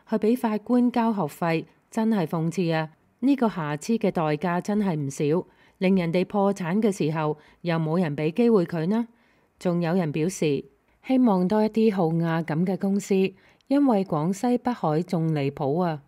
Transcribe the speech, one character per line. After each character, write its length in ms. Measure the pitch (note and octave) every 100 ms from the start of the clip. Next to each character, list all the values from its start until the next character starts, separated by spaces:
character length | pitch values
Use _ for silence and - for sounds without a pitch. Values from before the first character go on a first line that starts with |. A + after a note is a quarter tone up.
| -
去 80 | G#3+
畀 180 | G#3+
法 220 | B3 A3+ G#3+
官 340 | - B3 A#3+
交 220 | A#3+ A3+
學 80 | G3+
費， 440 | D3+ - E3+ D#3+ D#3 _ _
真 180 | A#3 A3
係 180 | G#3+ D#3+
諷 240 | E3+ E3
刺 220 | F#3+ E3
啊！ 160 | D#3+ D#3 _ _ _
呢 160 | B3+ C4
個 120 | A3+
瑕 260 | F3 D3 D3
疵 220 | - A3+
嘅 120 | F#3+
代 120 | F3+ D#3 D3+
價 240 | F#3 F3
真 160 | G3 G#3
係 180 | G3 D#3
唔 140 | C#3
少， 360 | - D3 E3+ - _ _ -
令 180 | F#3 F#3+
人 140 | E3+
哋 140 | F3+
破 300 | F#3+ G#3 G3
產 260 | G3 E3 G3+
嘅 100 | G#3+
時 220 | F#3+ D#3
候， 240 | D#3+ D3+ D3+ - _
又 160 | E3+ E3
冇 240 | D#3 E3+
人 160 | D#3+ C#3+
畀 140 | D3+
機 180 | D#3+ A#3+
會 160 | G#3+
佢 220 | E3+ E3+ E3
呢？ 200 | A3+ A3+ _ _ _ _ _
仲 220 | F3+ F3
有 140 | E3
人 160 | F#3+ D#3+
表 180 | D#3+ E3+
示， 360 | - D#3 C3+ - _ _ _ -
希 120 | C4
望 280 | A#3+ F#3 F3+
多 180 | G#3+
一 40 | G#3+
啲 260 | A3 A3
浩 120 | G3 E3
亞 340 | E3 E3+ E3
噉 240 | E3 D#3 F3+
嘅 100 | F#3
公 220 | G3 G3
司， 160 | - F#3+ F#3+ - _ _ -
因 180 | C#4 C#4
為 180 | G3+
廣 280 | F#3+ D#3 D#3+
西 260 | G3 B3 B3
北 140 | B3
海 280 | A#3+ D#3+ D3+
仲 300 | F3 E3+ D#3+
離 180 | D3+ C#3
譜 300 | C#3+ C3+ D#3+
啊！ 200 | F3 D3+